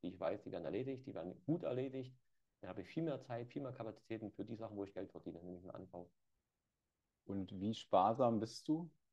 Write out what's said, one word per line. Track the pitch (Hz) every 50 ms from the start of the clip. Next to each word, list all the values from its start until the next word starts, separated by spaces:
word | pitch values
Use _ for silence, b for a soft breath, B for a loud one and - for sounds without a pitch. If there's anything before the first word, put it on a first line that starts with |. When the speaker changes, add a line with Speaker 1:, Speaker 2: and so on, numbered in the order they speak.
Speaker 1:
die | - 90
ich | 92 85
weiß, | 87 80 101 101 -
die | 92
werden | 92 87 82
erledigt, | 71 90 107 127 135 135 123 -
die | - -
werden | - 82 90 - - -
gut | - 156 175 -
erledigt, | 143 123 127 131 135 131 131 127 127 - - _ _ _ _ _ _ _ _
dann | - 92
habe | 90 98
ich | 87 -
viel | - 160
mehr | 165 160 135 123
Zeit, | - - 120 117 120 123
viel | - 147
mehr | 143 127
Kapazitäten | 123 - 110 110 107 - - - 113 110 110 101
für | - - 107
die | 110 113
Sachen, | 107 113 107 104
wo | 101 98
ich | 95 -
Geld | 92 95 90
verdiene, | - 85 82 87 85 87
nämlich | 90 90 90 87 90
im | 92
Anbau. | - - 95 92 - 87 87 - _ _ _ _ _ _ _ _ _ _ _ _ _ _ _ _ _ _ _ _ _ _ _
Speaker 2:
Und | - 101 95 95 92 101 92
wie | 95 107 110
sparsam | - - - - 95 92 107 113 127 127 117 117 107
bist | 110 113 - - - -
du? | 156 165 175 160 - _ _ _